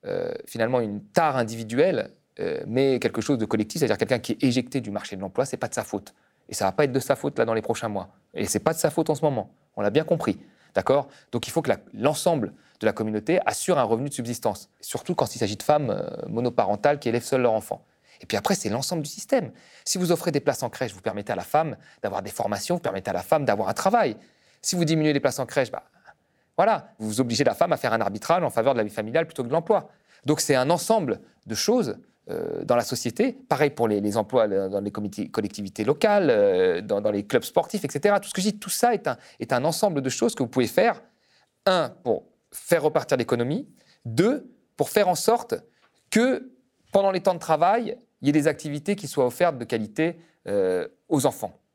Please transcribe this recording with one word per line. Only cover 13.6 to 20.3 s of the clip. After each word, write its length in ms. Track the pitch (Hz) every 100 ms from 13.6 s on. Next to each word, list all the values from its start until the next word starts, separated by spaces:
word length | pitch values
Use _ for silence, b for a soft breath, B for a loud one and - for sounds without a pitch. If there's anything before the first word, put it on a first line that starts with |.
| - 156
un 60 |
revenu 260 | 113 113 139
de 40 |
subsistance, 560 | - 120 117 117 98 - _
surtout 340 | - - - 175
quand 180 | 131
il 60 | -
s'agit 160 | 104 104
de 80 |
femmes, 260 | - 151 135
euh, 380 | 104 - - -
monoparentales 720 | 113 123 120 98 104 143 147
qui 80 | 123
élèvent 160 | 117
seules 180 | - 131
leurs 120 | 123
enfants. 320 | 110 - 101 b b b b
Et 60 | -
puis 120 | 104
après, 180 | - 196
c'est 140 | -
l'ensemble 320 | 113 - 175
du 80 | 147
système. 420 | - - 269 165 B B B -
Si 120 | 185
vous 140 | 180
offrez 200 | 170 -